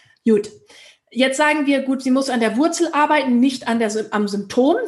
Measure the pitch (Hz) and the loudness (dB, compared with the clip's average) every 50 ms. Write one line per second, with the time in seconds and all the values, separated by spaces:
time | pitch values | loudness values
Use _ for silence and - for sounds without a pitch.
0 | _ _ _ _ - 226 220 208 208 - - - _ _ - - - - - _ | _ _ _ _ 0 2 2 2 2 -2 -10 -20 _ _ -20 -20 -20 -20 -20 _
1 | _ _ - 233 254 262 262 269 302 302 302 311 285 277 277 269 254 262 269 262 | _ _ -4 -2 -2 0 0 0 0 2 2 0 2 0 0 0 0 -2 -4 -2
2 | - 262 254 269 269 269 247 240 226 220 202 233 294 339 330 - 349 311 320 285 | 0 0 0 0 0 -2 -2 0 0 0 0 0 0 0 0 0 -2 -2 0 0
3 | 302 294 302 294 269 262 240 240 247 277 262 - - 240 226 233 226 208 208 214 | 2 2 2 0 2 2 2 2 2 2 0 -2 -6 -4 -2 -2 -2 -2 -2 -4
4 | 214 - - 208 208 202 196 202 202 202 - 254 247 277 359 480 494 | -6 -4 -2 -2 -2 -2 -2 -4 -6 -4 0 2 2 2 2 0 -2